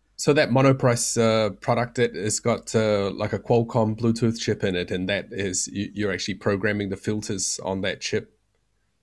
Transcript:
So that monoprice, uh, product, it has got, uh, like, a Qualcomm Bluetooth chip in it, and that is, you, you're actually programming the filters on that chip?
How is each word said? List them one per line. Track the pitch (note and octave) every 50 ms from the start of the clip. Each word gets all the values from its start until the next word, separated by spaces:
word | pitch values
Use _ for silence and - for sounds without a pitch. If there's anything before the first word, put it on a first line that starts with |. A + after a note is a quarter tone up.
| _ _ _
So | - - D3+ C#3+
that | D#3 C3+ -
monoprice, | A#2+ C3+ C3+ C3+ C3+ C3+ D3 B2 A#2 A#2 - - -
uh, | A#2 A2+ A2+ A2 A2 A2 G2+ F#2+ -
product, | - - A#2+ A2+ A#2 A2+ - B2
it | A#2+ A#2 -
has | E2 G2+ G#2+ - -
got, | - A#2+ A2 - - - -
uh, | A2+ A2 G#2+ G#2 G2+ G2 F#2+
like, | - - G#2+ G#2
a | A2 G2
Qualcomm | - - B2 A#2 A#2 A#2 - A#2 A2 G#2+ A2
Bluetooth | A2+ A#2 A#2 A2+ A2+ B2 A2+ A2+ -
chip | - A#2 G#2 - G#2+
in | G2 F2+
it, | F2+ F2+ -
and | G2 F2+ F#2 F#2+
that | G2+ F#2 - -
is, | - G2 G2 F#2+ F2+ - - -
you, | - G2 G2+ - -
you're | G2+ G#2 G2
actually | F2+ F2+ - G#2 F#2+
programming | - - A2+ G2+ F#2+ G#2+ G#2+ G#2 G#2 G2+ F#2+
the | F#2+
filters | - - A2+ G#2+ G#2+ G#2 - G#2 F#2 - - - - -
on | F#2 F#2+ F#2+
that | G2 F#2+ - -
chip? | - - G#2 G#2+ - _ _ _ _ _ _ _ _ _ _ _ _ _ _ _